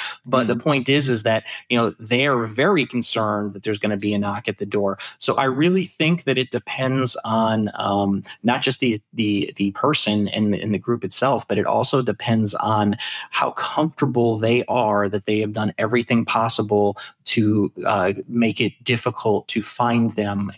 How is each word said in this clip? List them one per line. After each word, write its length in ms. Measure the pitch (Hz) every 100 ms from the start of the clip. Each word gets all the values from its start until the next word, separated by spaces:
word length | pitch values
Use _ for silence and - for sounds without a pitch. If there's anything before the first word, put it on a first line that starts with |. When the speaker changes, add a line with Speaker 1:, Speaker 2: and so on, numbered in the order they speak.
| - - 131
Speaker 1:
But 200 | 127 113
the 80 |
Speaker 2:
Mm. 80 | 120
Speaker 1:
point 260 | 156 143 123
is, 180 | 143 135
is 140 | 120
that, 220 | 110 110 - - -
you 60 | 120
know, 160 | 113 -
they 280 | 113 123 143
are 180 | 127
very 400 | 113 107 160 185
concerned 720 | 120 123 113 117 107 104 104
that 80 | 98
there's 160 | 110 104
gonna 180 | 107 104
be 160 | 104
a 60 | 104
knock 280 | 101 101 -
at 120 | 98
the 80 | 101
door. 320 | 104 98 98 - -
So 180 | - -
I 80 |
really 420 | 135 127 165 185 180
think 380 | - 156 170
that 120 | - 131
it 140 | 127
depends 680 | 123 - - 131 131 127 -
on, 460 | 110 113 113 110 107 -
um, 480 | 104 101 98 98 - -
not 180 | 110 127
just 200 | 135 131
the, 200 | 127 107 -
the, 400 | - 104 101 - -
the 140 | 98
person 580 | 101 139 151 - 104 101
and, 260 | 104 107
and 200 | 104 107
the 40 | 101
group 240 | 107 117
itself, 460 | 98 - 131 123 -
but 80 | 104
it 80 |
also 380 | 90 107 127 135
depends 500 | 127 101 - 113 104
on 460 | - 107 107 104 101 - - -
how 220 | - -
comfortable 840 | - - - 160 - 139 120 117 110
they 280 | 113 120 -
are 420 | 120 110 104 101
that 160 | 101
they 160 | 104 107
have 140 | 107
done 180 | 107 107 -
everything 480 | 110 120 120 117 107
possible 720 | 117 113 - 104 104 104 98 - -
to, 480 | - - 107 107 101 - 87
uh, 260 | 107 92 95 -
make 320 | 120 117 101
it 240 | 110 -
difficult 640 | - 120 123 - 113 101 -
to 140 | 113
find 520 | 101 - 120 120 117
them. 380 | 107 104 101 101